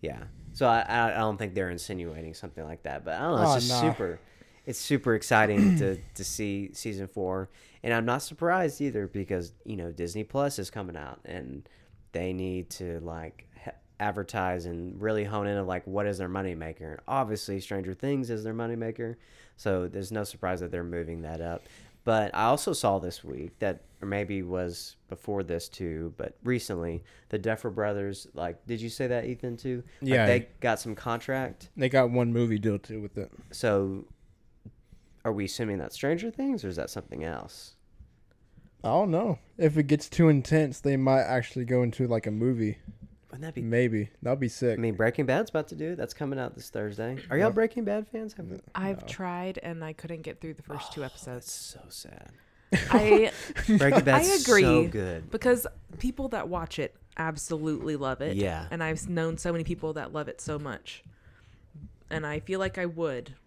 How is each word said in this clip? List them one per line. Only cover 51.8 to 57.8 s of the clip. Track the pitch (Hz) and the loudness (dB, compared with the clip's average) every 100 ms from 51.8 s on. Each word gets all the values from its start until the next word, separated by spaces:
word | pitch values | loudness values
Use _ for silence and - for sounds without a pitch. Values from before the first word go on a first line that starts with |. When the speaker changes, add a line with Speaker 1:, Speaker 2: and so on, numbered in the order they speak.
| - | -16
Speaker 1:
sad. | - - - - - _ _ _ - - | -16 -16 -18 -20 -20 _ _ _ 0 6
Speaker 3:
I | 240 214 214 220 - - | 6 10 8 8 2 -8
Speaker 1:
<laughs> | - - | -4 4
Breaking | 214 139 220 | 6 8 8
Speaker 3:
I | |
Speaker 1:
Bad's | - 135 349 392 254 | 8 6 6 4 8
Speaker 3:
agree, | 214 | 8
Speaker 1:
so | - 123 - | 10 8 6
good. | 110 92 82 80 | 0 -2 -4 -4
Speaker 3:
because | - 254 247 - - - 160 | 0 4 4 2 -10 -16 -4
people | 254 247 269 | -4 -2 -4
that | 226 165 | -2 -2
watch | 180 165 - | -4 -4 -4
it | 143 - - - | -4 -6 -18 -4
absolutely | 160 151 - 160 156 151 | -4 -4 -4 -2 0 -2